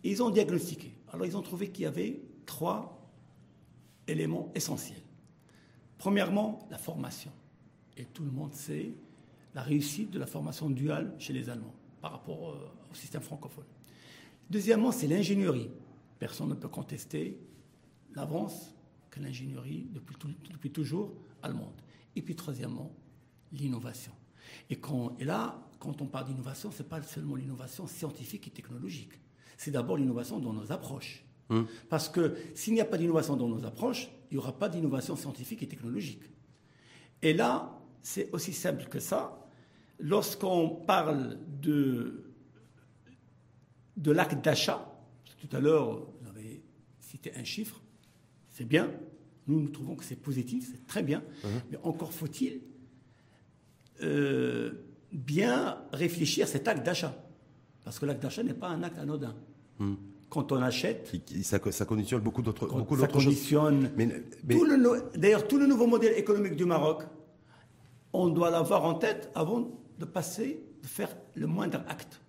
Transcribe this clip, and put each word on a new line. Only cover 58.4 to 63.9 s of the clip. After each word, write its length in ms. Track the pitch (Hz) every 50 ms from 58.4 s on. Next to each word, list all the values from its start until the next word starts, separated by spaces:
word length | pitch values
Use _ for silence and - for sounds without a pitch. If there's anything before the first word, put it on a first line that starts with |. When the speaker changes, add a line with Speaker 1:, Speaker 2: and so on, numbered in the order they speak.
Speaker 1:
n'est 120 | 233 - -
pas 140 | - 196 180
un 140 | 165 160
acte 160 | 170 170 170 160
anodin. 380 | 151 143 151 143 135 113 110 - - - - - - - - -
Speaker 2:
Hmm. 160 | 104 101 98 - - - - - - -
Speaker 1:
Quand 220 | - 147 143 143
on 100 | 139 127
achète 480 | 123 127 123 - - 110 113 - - -
Speaker 2:
Qui, 100 | - 85
qui, 240 | - - - 95 92
ça 140 | - 101 98
co-, 120 | - 104
ça 140 | 92 - 104
conditionne 380 | - 110 107 101 - 127 117
beaucoup 180 | 104 113 - -
d'autres, 260 | 120 113 104 - 113
Speaker 1:
quand 120 | - - 131
Speaker 2:
beaucoup 180 | 117 - 151
Speaker 1:
ça 60 | 127
Speaker 2:
d'autres 180 | 135 139 - 143
choses. 140 | 135 139 143
Speaker 1:
conditionne 560 | 143 - - 147 147 151 151 143 139 135 123